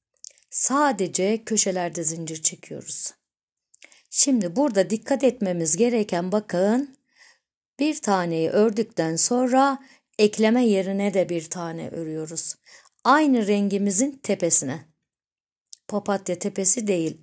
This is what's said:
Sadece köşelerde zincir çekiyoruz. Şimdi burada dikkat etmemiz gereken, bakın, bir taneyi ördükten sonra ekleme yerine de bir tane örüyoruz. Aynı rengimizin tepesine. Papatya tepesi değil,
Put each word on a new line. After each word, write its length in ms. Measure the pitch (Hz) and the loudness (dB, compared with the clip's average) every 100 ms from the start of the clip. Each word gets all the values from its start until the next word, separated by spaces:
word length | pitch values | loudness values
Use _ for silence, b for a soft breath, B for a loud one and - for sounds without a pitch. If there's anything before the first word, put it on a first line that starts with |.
| _ _ - b b | _ _ -20 b b
Sadece 920 | - - 269 294 196 180 143 190 226 226 | -4 -2 2 0 0 -2 0 0 -2 -2
köşelerde 580 | 214 202 185 175 170 | -2 0 0 -4 -4
zincir 380 | 156 165 160 160 | -6 -6 -8 -2
çekiyoruz. 720 | - - - 147 - - - - _ _ _ _ _ - B B B | -4 -4 -16 -14 -6 -2 -2 -4 _ _ _ _ _ -20 B B B
Şimdi 460 | - 277 254 175 180 | 0 2 2 0 0
burada 340 | 294 202 185 | 0 2 0
dikkat 340 | 220 - 277 | -2 -2 2
etmemiz 540 | 262 240 190 175 160 170 | 2 0 -2 -2 0 2
gereken, 540 | 240 233 208 175 180 | 2 2 0 -2 0
bakın, 680 | 208 208 175 196 240 277 - b b b b _ _ _ - | -2 -2 0 2 2 -2 -10 b b b b _ _ _ -4
bir 220 | 302 285 | -2 -2
taneyi 480 | - 196 175 160 160 | 0 0 0 0 0
ördükten 680 | 208 220 214 220 - 160 165 | 2 2 0 -4 -2 -2 0
sonra 640 | - 247 254 262 277 262 B B B - | 0 0 2 2 2 0 B B B 2
ekleme 460 | 214 214 220 247 240 | 2 4 2 4 4
yerine 480 | 196 190 196 202 | 2 0 -2 0
de 160 | 185 160 | 0 0
bir 200 | 170 156 | -2 -6
tane 400 | 185 170 165 160 | -8 -8 -8 -10
örüyoruz. 680 | 165 160 156 156 165 - - B B B _ | -8 -8 -8 -8 -6 -6 -8 B B B _
Aynı 440 | 226 294 302 247 202 | 2 4 4 2 2
rengimizin 640 | 208 202 196 202 185 277 | 0 0 0 0 0 -2
tepesine. 720 | 269 - 196 170 - 139 151 - _ _ _ _ _ _ _ - - - | -4 -4 -2 4 2 2 -8 -12 _ _ _ _ _ _ _ -20 -20 -6
Papatya 520 | 208 202 196 196 180 | -6 -2 -4 -2 -4
tepesi 480 | 202 196 190 - 208 | -4 -2 0 0 0
değil, 300 | 180 160 - | 0 -2 -4